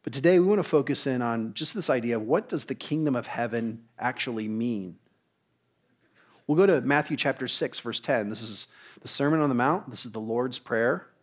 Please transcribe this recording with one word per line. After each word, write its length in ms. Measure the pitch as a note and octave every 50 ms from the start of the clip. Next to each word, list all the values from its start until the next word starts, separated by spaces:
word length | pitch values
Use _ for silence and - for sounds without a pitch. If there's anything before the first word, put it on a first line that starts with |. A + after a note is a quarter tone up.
But 100 | _ D3
today 260 | B2 C3+ C3 E3+ F#3 F3
we 60 | F3+
wanna 200 | F#3+ G#3 G#3 D#3
focus 420 | - - D3+ C3+ C#3+ C#3 - -
in 160 | C#3+ B2+ B2
on 320 | A#2+ A#2+ A#2 A2+ A2 A2+ G#2+
just 180 | - D#3 -
this 160 | - G#3+ E3 -
idea 280 | C3+ B2+ A#2 A#2+ A#2
of 60 | A2+
what 260 | G#2+ A2 D3+ F#3+ A3 -
does 180 | F3 D3+ -
the 80 | - C3+
kingdom 420 | - - - D3+ D#3+ D#3 D3 C3
of 100 | A#2+ A2+
heaven 580 | - - - A#2 A2 A2+ A#2 A#2 A2+ A2+ A2+ - _ _ -
actually 500 | - B2 B2 - - C3+ A#2 A2 A2 G#2+
mean? 500 | A2 A2 A#2 A#2+ A#2 G2+ F#2 F2+ E2 _ _ _ _ _ _ _ _ _ _ _ _ _ _ _ _ _ _ _ _ _ _ _ _ _ _ _ _ _ _
We'll 120 | - D3+ D#3+
go 80 | G3
to 160 | G3 F3 C3+
Matthew 340 | A#2 C3 C#3+ D3 D3+ - D#3
chapter 320 | - - C#3+ B2+ - B2+ A#2+
six, 300 | - - D#3+ B2+ - -
verse 220 | - A#2 G#2+ -
ten. 280 | - - C#3 A#2 G#2 G#2
This 140 | G#2+ G#2
is 240 | A2+ A2+ G#2 - - _ - - - - - -
the 80 | - -
Sermon 320 | - - C#3+ C#3+ D#3+ D#3+
on 80 | D3+ C#3+
the 60 | B2+
Mount. 340 | A#2+ B2 C#3 E3 G3 - -
This 160 | A#2 - -
is 80 | B2
the 80 | G#2 A2+
Lord's 380 | A2 A2 A2+ A#2+ B2+ C3 A2+ -
Prayer. 480 | _ - A#2+ A2 A2+ B2 D3+ F#3 - - _ _